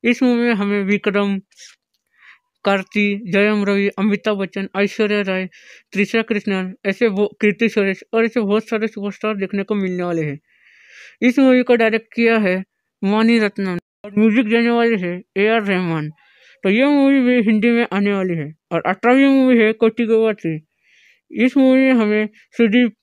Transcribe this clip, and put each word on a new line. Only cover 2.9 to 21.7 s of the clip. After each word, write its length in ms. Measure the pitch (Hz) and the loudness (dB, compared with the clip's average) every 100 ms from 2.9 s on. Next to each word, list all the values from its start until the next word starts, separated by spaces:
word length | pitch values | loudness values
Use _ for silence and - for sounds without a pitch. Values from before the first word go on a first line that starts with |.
| 208 208 202 220 | -2 -2 -4 -2
जयम 320 | 196 208 214 | 0 2 0
रवि, 240 | 202 202 202 | 0 0 -2
अमिताभ 480 | - 208 202 220 208 | -2 -2 -2 -4 -4
बच्चन, 320 | 190 - 190 190 | -6 -8 -8 -2
ऐश्वर्या 440 | 202 - 214 208 | -4 -2 -2 -2
राय, 260 | 196 185 185 - - - _ | -2 -4 -6 -12 -20 -20 _
त्रिशा 300 | 190 202 226 | -4 -2 -2
कृष्णन, 520 | 220 208 202 190 185 185 202 | -2 -4 -2 -4 -6 -6 -6
ऐसे 220 | 190 233 | -2 -2
वो, 180 | 196 208 | 0 -4
कीर्ति 420 | - 208 202 226 | 0 -2 0 -2
सुरेश 360 | 214 196 190 - | 0 -2 -4 -4
और 100 | 226 | -2
ऐसे 160 | 226 240 | -2 -2
बहुत 280 | 202 208 220 | -2 -2 -2
सारे 180 | 220 214 | -6 -6
सुपरस्टार 500 | 214 202 190 214 208 | -6 -10 -8 -8 -6
देखने 260 | 190 202 | -6 -6
को 120 | 196 | -4
मिलने 280 | 208 190 180 | -4 -4 -4
वाले 200 | 175 170 | -4 -4
हैं। 180 | 151 143 _ _ _ _ _ - - _ | -4 -8 _ _ _ _ _ -20 -20 _
इस 160 | 233 247 | -2 2
मूवी 240 | 269 254 | 4 4
को 140 | 247 240 | 2 2
डायरेक्ट 380 | 226 220 220 | 2 0 -6
किया 240 | - 233 226 | -2 2 2
है 260 | 196 185 190 _ _ _ | 0 -2 -6 _ _ _
मणि 340 | 196 214 226 233 | -2 2 2 2
रत्नम 400 | 208 208 190 175 _ _ | 0 -4 -6 -6 _ _
और 100 | 208 202 | -8 0
म्यूजिक 300 | 220 214 214 | 2 2 0
देने 220 | 233 233 | 0 0
वाले 260 | 233 233 226 | 0 0 0
हैं 260 | 180 175 - - | -4 -8 -10 -2
ए 100 | 208 | 0
आर 160 | 226 | 0
रहमान। 480 | 202 185 180 160 151 156 _ _ _ _ | 0 -2 -2 -4 -6 -12 _ _ _ _
तो 60 | 190 | -2
ये 180 | 208 277 | 2 2
मूवी 340 | 285 277 277 | 2 2 2
भी 220 | 247 247 | 2 2
हिंदी 280 | 214 214 233 | 2 2 2
में 160 | 233 233 | 0 0
आने 200 | 190 202 | -2 -2
वाली 220 | 202 190 | -2 -2
है। 200 | 170 147 156 _ | -4 -6 -12 _
और 100 | 170 - | -4 -4
अठारहवीं 400 | 190 233 254 277 | -2 2 4 4
मूवी 320 | 269 262 240 | 4 4 4
है 140 | 220 | 2
कोटी 340 | 220 226 220 226 | 2 0 0 0
गोवा 260 | 220 226 | 2 0
थ्री। 340 | 208 170 156 _ _ _ _ _ _ _ - | -2 -6 -6 _ _ _ _ _ _ _ -2
इस 120 | 247 277 | 0 4
मूवी 240 | 262 | 4